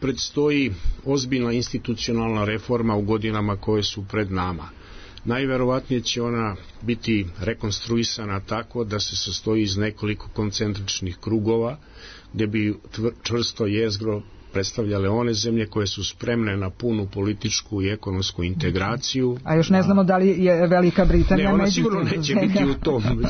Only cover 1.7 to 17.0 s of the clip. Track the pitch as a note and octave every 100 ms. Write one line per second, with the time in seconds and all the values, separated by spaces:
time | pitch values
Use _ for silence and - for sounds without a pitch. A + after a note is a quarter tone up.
1.7 | B2 - A2+ - A2+ A2+ A2 G#2 G#2+ -
2.7 | A#2+ A2+ G#2 G2+ A2+ A2 G#2+ G#2 G2 -
3.7 | G#2+ G2+ - G2 G#2+ G#2 F#2+ F2+ E2+ D2+
4.7 | - - - - - - A#2+ C3+ C3 B2+
5.7 | C3 C3+ B2+ A#2 B2 A#2+ A#2+ A2+ F#2 -
6.7 | - A2 A#2 - A2 F2+ F2+ F#2+ A2+ A2+
7.7 | G2 - A#2 A2+ - G#2 G2 G2 A2 A#2
8.7 | A#2+ A2+ G#2 - G2 - F2+ - A2 G#2
9.7 | G2 G#2+ G#2+ G#2+ G#2 - - G#2 G2+ G#2+
10.7 | G2+ G2 - F#2+ F2+ - A2 G#2+ A#2 A2+
11.7 | D3 - - - - - G2+ G#2+ G#2+ G#2+
12.7 | G2+ - - A2+ - - A#2 A2+ - G#2+
13.7 | G#2 A2+ G2+ A2 G#2 - - - F#2+ F#2+
14.7 | - G#2 G2+ F#2+ A2 A#2+ A2 A2+ A2+ G#2
15.7 | G#2+ G2+ - F#2+ - A#2+ A#2 G#2+ G2 F#2+
16.7 | - A#2+ A2